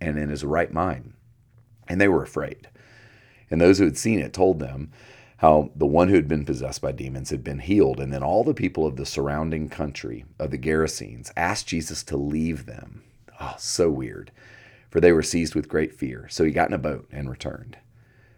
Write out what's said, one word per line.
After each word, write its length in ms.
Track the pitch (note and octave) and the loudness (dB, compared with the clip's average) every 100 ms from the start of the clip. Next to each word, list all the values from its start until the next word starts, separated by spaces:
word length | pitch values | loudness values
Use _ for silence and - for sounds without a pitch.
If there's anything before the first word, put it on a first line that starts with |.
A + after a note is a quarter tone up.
and 180 | E2 D2+ | -4 -2
in 120 | D2 | -4
his 140 | C#2+ | -4
right 280 | D2 D#2+ - | -2 0 0
mind. 400 | D#2+ F2+ C2 - - _ _ _ _ _ _ - | -2 -2 -4 -12 -20 _ _ _ _ _ _ -4
And 140 | F2+ | 2
they 80 | G2+ | 4
were 160 | D#2+ | 4
afraid. 420 | C#2 - C#2 - - _ _ - - _ _ _ _ | 0 -6 -8 -10 -20 _ _ -20 -20 _ _ _ _
And 120 | D#2+ | 6
those 180 | F2 F#2+ | 6 8
who 60 | |
had 120 | E2+ C2+ | 4 2
seen 220 | A2+ G#2 | 0 -2
it 140 | C2 | -2
told 260 | - F#2+ D#2+ | 2 2 2
them 320 | B1+ C2+ D2 - - - _ _ | -4 -10 -12 -16 -20 -20 _ _
how 340 | D#2+ D2+ C#2 | 6 6 4
the 120 | - D2 | 0 2
one 220 | D#2 F2+ | 4 6
who 80 | F#2+ | 4
had 100 | D2 | 4
been 180 | D#2 | -2
possessed 380 | C#2+ B1+ C2+ - | -2 -6 -6 -6
by 80 | C2+ | -6
demons 400 | C2 C2+ C2+ C2+ | -6 -8 -10 -8
had 140 | C#2 | -8
been 160 | B1 C#2 | -8 -8
healed. 400 | E2 G#2 C#2 B1+ | 2 4 4 2
And 120 | C2+ | -6
then 120 | C#2 | -4
all 180 | C#2+ G2+ | 0 0
the 100 | B2 | 0
people 300 | D3 G2 - | -2 -4 -2
of 120 | D#2 C2 | -2 -4
the 100 | C#2 | -6
surrounding 640 | D2+ C#2 D2 D#2+ D#2+ D2+ | -4 -2 -2 -2 -4 -6
country 560 | - D2+ - - A#1 - - | -6 -8 -8 -12 -12 -14 -10
of 120 | D2 | -8
the 80 | C2+ | -4
Gerasenes 720 | D#2 D#2+ D2+ - G#1 A#1 - - | -2 0 0 -4 -12 -16 -12 -4
asked 320 | E2+ G#2+ - | -4 -4 -4
Jesus 340 | E2+ D#2 D#2+ | -6 -6 -10
to 140 | - C#2+ | -6 -4
leave 500 | C#2+ D#2 D#2+ D2 A#1 | -2 -2 -4 -6 -10
them. 380 | A1+ G1+ - - _ _ - | -18 -18 -20 -20 _ _ -16
Oh, 140 | C2+ - | -14 -10
so 320 | - - E2+ | -4 0 2
weird. 440 | C2+ B1 G1+ - _ - - - _ _ | 0 -6 -12 -16 _ -20 -20 -20 _ _
For 100 | E2 | 6
they 120 | F2 | 8
were 100 | E2 | 8
seized 320 | D2+ E2+ D#2 | 4 0 0
with 140 | D#2+ D2 | -2 -2
great 260 | D#2 D#2 | -2 -2
fear. 320 | - C2 B1 - | -4 -10 -8 -8
So 160 | - | 0
he 60 | D#2+ | 2
got 180 | E2+ - | 2 0
in 60 | |
a 40 | F2 | -2
boat 300 | D2+ C2 - | -4 -6 -10
and 180 | C#2 C2+ | -10 -10
returned. 480 | C2 - - - - _ _ _ _ _ | -8 -10 -10 -14 -20 _ _ _ _ _